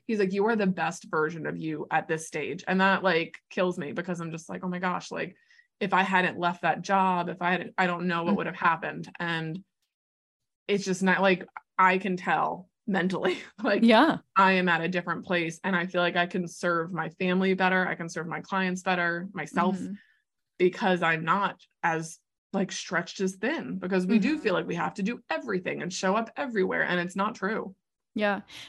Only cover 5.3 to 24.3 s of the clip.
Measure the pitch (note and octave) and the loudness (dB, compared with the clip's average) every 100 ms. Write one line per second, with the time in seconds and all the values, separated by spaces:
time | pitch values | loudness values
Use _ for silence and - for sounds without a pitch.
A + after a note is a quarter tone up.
5.3 | - _ _ _ _ G3+ F#3 F#3+ F#3+ F3+ | -10 _ _ _ _ 0 2 4 4 2
6.3 | D#3 F3 F3+ E3+ D#3+ F3 G3 F#3+ F3+ F3 | 0 -2 0 0 0 2 2 4 2 -2
7.3 | E3+ F3 F3+ - - F#3 F3 F3 E3+ E3+ | -4 0 0 -2 0 0 2 -2 0 0
8.3 | G3+ E3 F#3 F3+ E3 D3 D3+ E3+ - E3+ | 0 -2 0 2 2 -2 -8 -12 -8 -4
9.3 | E3 D#3+ D#3+ - _ _ _ _ _ _ | -4 -4 -8 -12 _ _ _ _ _ _
10.3 | _ _ _ - G3+ G3 F#3 F#3+ E3+ G3 | _ _ _ -4 -2 0 0 2 4 4
11.3 | F3+ - - - - F#3 F#3+ G3 F3+ F#3 | 2 -2 -16 -10 4 4 4 0 -2 0
12.3 | G3+ D#3 E3 - _ - F#3+ F3+ F3+ F#3+ | 0 0 -4 -12 _ -2 0 0 2 0
13.3 | F4+ - - A3+ G3+ A3+ A3 D#4 - - | -2 -8 -4 0 4 8 8 6 2 0
14.3 | - F#3+ F#3+ F3+ E3 E3 F3+ F3 E3+ - | 4 6 6 4 2 2 -2 -2 -6 0
15.3 | F3 E3 D#3+ F#3 F#3 F3 F3+ F3 F3 F3 | 0 0 -4 -2 -2 0 0 2 2 0
16.3 | F#3 F3 - F3 E3+ E3 F3 D#3+ - F#3 | -2 -6 -4 -2 0 -2 -4 -6 -2 0
17.3 | F#3 F#3+ F#3+ F#3 F#3 F3 E3 E3 E3 E3 | 2 2 4 4 2 0 -4 -8 -8 -8
18.3 | D3+ F3+ F#3+ F#3 F#3 F#3+ F3+ E3+ E3+ F#3+ | -8 -4 -2 -2 -2 -2 0 0 -2 -6
19.3 | D3 D3+ F#3+ F3+ F#3+ F3+ G3+ - _ _ | -10 -6 0 0 0 -6 -10 -16 _ _
20.3 | _ _ _ F3+ F3 G#3+ F3+ E3+ D#3+ E3 | _ _ _ 0 2 0 2 2 0 2
21.3 | F#3 F#3+ - _ _ F3 E3 D#3+ - _ | 0 0 -4 _ _ -2 -2 -4 -14 _
22.3 | _ _ G3 F#3+ - - E3+ F3+ - F#3+ | _ _ -4 -4 -4 -4 -4 -4 -4 -4
23.3 | F#3+ A3+ D#4 - F#3 F#3 F#3+ F3+ A3+ G#3 | -2 -4 -4 -6 -6 -2 0 4 4 4